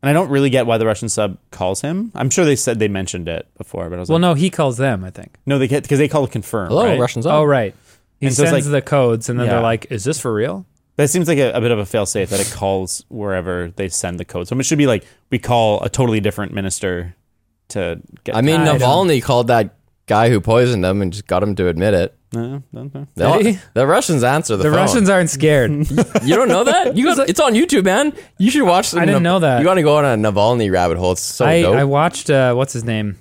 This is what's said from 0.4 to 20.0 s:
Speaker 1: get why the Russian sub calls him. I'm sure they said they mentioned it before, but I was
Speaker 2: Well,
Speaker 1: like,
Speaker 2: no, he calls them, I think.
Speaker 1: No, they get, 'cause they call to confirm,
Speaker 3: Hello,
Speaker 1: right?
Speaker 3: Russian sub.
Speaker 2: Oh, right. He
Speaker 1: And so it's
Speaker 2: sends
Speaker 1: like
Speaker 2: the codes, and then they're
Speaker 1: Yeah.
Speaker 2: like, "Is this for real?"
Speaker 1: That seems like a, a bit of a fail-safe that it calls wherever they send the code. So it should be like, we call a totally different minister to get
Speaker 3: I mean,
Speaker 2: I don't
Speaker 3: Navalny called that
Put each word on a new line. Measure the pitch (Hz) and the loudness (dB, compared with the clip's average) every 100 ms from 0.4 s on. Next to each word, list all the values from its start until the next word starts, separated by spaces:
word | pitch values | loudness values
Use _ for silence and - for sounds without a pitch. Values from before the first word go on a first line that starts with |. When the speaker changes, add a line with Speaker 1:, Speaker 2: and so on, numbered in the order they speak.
| 139 | 2
Speaker 1:
get | 131 120 | 2 2
why | 113 | 0
the | 113 | 0
Russian | 104 117 | -2 -4
sub | - 104 92 _ | -2 -4 -4 _
calls | - 92 98 | -6 -4 -4
him. | 139 180 226 - | -4 -6 -8 -4
I'm | 131 | -2
sure | 156 | 2
they | 160 131 | 2 2
said | - 117 | 0 0
they | 107 | -2
mentioned | 98 92 90 82 | -2 -6 -8 -6
it | 82 - _ | -8 -10 _
before, | - 90 85 | -14 -10 -10
but | 87 | -8
I | |
was | 90 | -2
Speaker 2:
Well, | 160 | 0
Speaker 1:
like, | |
Speaker 2:
no, | 180 | 2
he | 151 185 | 2 0
calls | - 147 117 | 0 -2 0
them, | 135 104 | -2 -2
I | 92 | -6
think. | 98 - _ - | -16 -20 _ -2
Speaker 1:
No, | 139 | 0
they | 131 | 2
get, | 143 - | -2 0
'cause | 139 | 0
they | 147 | 2
call | 151 131 | 0 -2
to | |
confirm, | 113 - 113 90 | -4 -6 -6 -2
Speaker 3:
Hello, | 147 226 | 0 0
Speaker 1:
right? | 151 | 0
Speaker 3:
Russian | 123 - | -2 -2
sub. | 135 | 0
Speaker 2:
Oh, | 151 | 0
right. | 151 139 104 - _ _ _ _ | 2 0 -2 -8 _ _ _ _
He | 135 | -2
Speaker 1:
And | 120 | 0
so | |
it's | 160 | 2
Speaker 2:
sends | 143 143 | 2 0
Speaker 1:
like | |
Speaker 2:
the | 143 | -2
codes, | - 143 123 113 113 | 0 0 2 0 -2
and | 123 | -2
then | 120 | 0
they're | 120 | 0
Speaker 1:
Yeah. | |
Speaker 2:
like, | 117 113 - | 0 -2 -6
"Is | 113 | -6
this | 104 156 | -4 -4
for | 123 | -4
real?" | 107 123 190 185 _ _ - | -2 -2 -6 -12 _ _ -2
Speaker 1:
That | 147 | 0
seems | 180 165 | 0 0
like | 147 | 2
a, | 127 | 0
a | - | 0
bit | 117 | 0
of | 113 | -2
a | 101 | -2
fail-safe | 117 98 107 92 | -4 -2 -4 -2
that | 98 | -2
it | 98 | -4
calls | - 98 98 92 - - | -4 -4 -2 -4 -10 -12
wherever | 123 101 95 87 90 85 90 | -10 -6 -6 -4 -6 -8 -8
they | 95 | -8
send | - 92 87 | -6 -6 -8
the | 87 | -10
code. | 87 90 | -10 -6
So | 123 | -4
it | 135 | -2
should | 151 | 2
be | 143 | 2
like, | 107 - _ _ | 2 -4 _ _
we | 127 | -6
call | - 117 110 104 | 0 2 2 0
a | - | -2
totally | - 123 110 | -2 0 0
different | 101 104 98 | -2 -4 -8
minister | 101 98 - 98 87 87 - _ _ _ _ _ | -6 -6 -4 -4 -4 -8 -14 _ _ _ _ _
to | 104 87 85 - - | -6 -6 -8 -14 -16
get | - 113 | -6 -2
Speaker 3:
I | |
mean, | 135 160 | 2 2
Speaker 2:
I | 156 | 2
don't | 139 | 2
Speaker 3:
Navalny | 127 156 190 139 | 2 2 2 0
called | - 123 120 | 2 0 4
that | 120 101 _ _ _ | 2 0 _ _ _